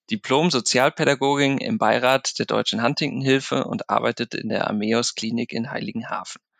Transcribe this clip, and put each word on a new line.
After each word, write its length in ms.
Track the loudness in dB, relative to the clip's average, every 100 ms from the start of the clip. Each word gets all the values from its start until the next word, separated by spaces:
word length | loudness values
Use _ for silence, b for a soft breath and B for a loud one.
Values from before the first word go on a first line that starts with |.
| -8
Diplom-Sozialpädagogin 1500 | -8 0 2 4 2 2 2 2 2 0 2 2 2 2 2
im 200 | 0 2
Beirat 600 | 2 4 4 2 0 -4
der 80 | -2
Deutschen 380 | 0 0 0
Huntington-Hilfe 800 | 0 0 -2 0 2 2 2 -4
und 260 | -2 -4 -2
arbeitet 440 | 0 0 -2 -6
in 160 | -6 -4
der 200 | -2 0
Ameos 460 | 0 0 0 0 -4
Klinik 380 | -4 -4 -4
in 180 | -6 -6
Heiligenhafen. 680 | -6 -6 -8 -8 -8 -10 -16 _